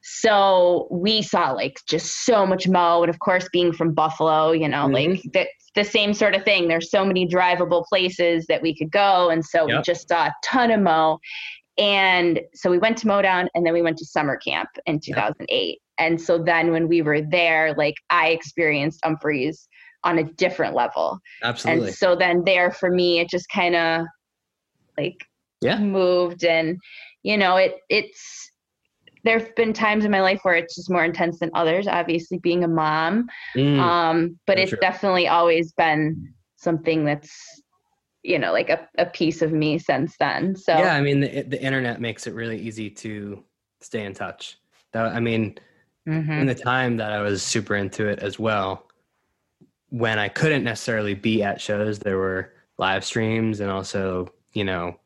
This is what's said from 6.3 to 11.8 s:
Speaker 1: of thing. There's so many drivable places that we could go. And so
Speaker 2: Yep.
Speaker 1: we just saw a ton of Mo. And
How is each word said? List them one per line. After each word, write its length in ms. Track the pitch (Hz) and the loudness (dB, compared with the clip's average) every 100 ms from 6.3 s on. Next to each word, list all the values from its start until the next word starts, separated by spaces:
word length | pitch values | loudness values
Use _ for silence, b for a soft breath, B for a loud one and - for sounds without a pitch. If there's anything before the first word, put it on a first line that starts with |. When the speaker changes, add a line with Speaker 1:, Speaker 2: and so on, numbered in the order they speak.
Speaker 1:
of 80 | 190 | 2
thing. 240 | 196 196 170 | 2 2 2
There's 220 | 165 165 | 0 0
so 140 | 202 | 0
many 240 | 190 185 180 | 2 2 2
drivable 560 | 175 180 175 175 170 170 | 2 2 2 2 0 2
places 600 | 190 180 185 175 165 165 | 0 0 0 0 0 0
that 140 | 160 | 0
we 120 | 165 160 | 0 -2
could 140 | 156 | -2
go. 380 | 202 202 185 180 | 2 4 4 4
And 140 | 165 | 2
so 240 | 156 175 156 | 0 0 2
Speaker 2:
Yep. 80 | 123 | 0
Speaker 1:
we 60 | |
just 260 | 165 170 - | 0 -4 -2
saw 180 | 170 151 | 0 0
a 80 | - | -2
ton 280 | - 262 240 | -2 0 2
of 100 | 220 | 4
Mo. 380 | 185 160 160 160 B B B B _ | 4 4 2 0 B B B B _
And 640 | - | 0